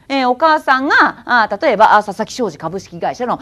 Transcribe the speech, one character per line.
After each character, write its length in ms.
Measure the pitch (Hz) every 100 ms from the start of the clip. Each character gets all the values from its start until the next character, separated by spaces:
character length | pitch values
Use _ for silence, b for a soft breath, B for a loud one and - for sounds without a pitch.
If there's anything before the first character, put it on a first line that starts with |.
| -
え 160 | 277 247
ー、 20 |
お 80 | 247
母 240 | 320 311
さ 200 | 302 262
ん 80 | 277
が、 340 | 494 302 -
あ 240 | - 240 214
ー、 120 | 202
例 100 | 311
え 40 | 202
ば、 200 | 226 330
あ 60 |
ー、 0 |
「佐 140 | 208 185
々 80 | 214
木 60 |
商 160 | - 220
事 80 | 147
株 220 | 160 185
式 180 | 190 170
会 160 | 175
社 120 | - 240
の、 120 | 180